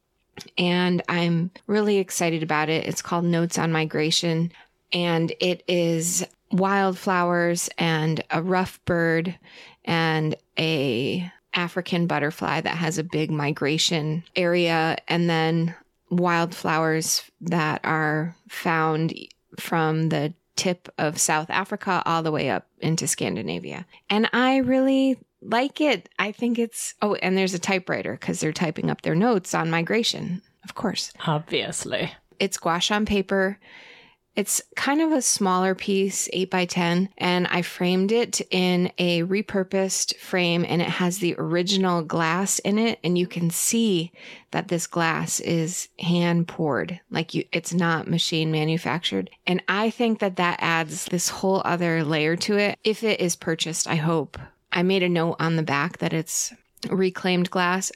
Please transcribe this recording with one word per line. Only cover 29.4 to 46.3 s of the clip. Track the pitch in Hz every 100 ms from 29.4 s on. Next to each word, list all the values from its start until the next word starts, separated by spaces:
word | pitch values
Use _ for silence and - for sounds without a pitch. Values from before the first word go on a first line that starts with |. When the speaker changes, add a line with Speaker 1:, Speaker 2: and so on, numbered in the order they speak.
| 175
Speaker 1:
on | 165 165
migration, | 165 165 214 226 - - 180 - _
of | -
course. | - 208 - - - -
Speaker 2:
Obviously. | 151 160 160 101 - - 104 170 - _ _
Speaker 1:
It's | 196 -
gouache | 175 165 -
on | 214 214
paper. | 202 190 196 190 202 - - - - - _ _
It's | - 202 - - -
kind | - 285
of | 320
a | 311
smaller | 240 - 196 185 185
piece, | 185 - 196 196 - -
eight-by-ten, | - 185 185 175 185 175 175 190 -
and | 180 180 180
I | 175
framed | 170 - 180 185 190
it | 226 233 - 208
in | 185 185 180 180 -
a | 180 170
repurposed | 170 196 214 202 185 196 190 185 - -
frame, | - 185 175 170 170
and | 165
it | 170
has | 165 180 185
the | 175 -
original | 160 175 180 196 190 175
glass | 151 170 165 175 196 -
in | - 208
it, | 226 -
and | 165 175
you | 180
can | 175 170
see | 165 - 233 226 180 170 - - - -
that | 160 175
this | 170 -
glass | 175 165 156 165 -
is | - 165 160 180 - -
hand | 165 175 170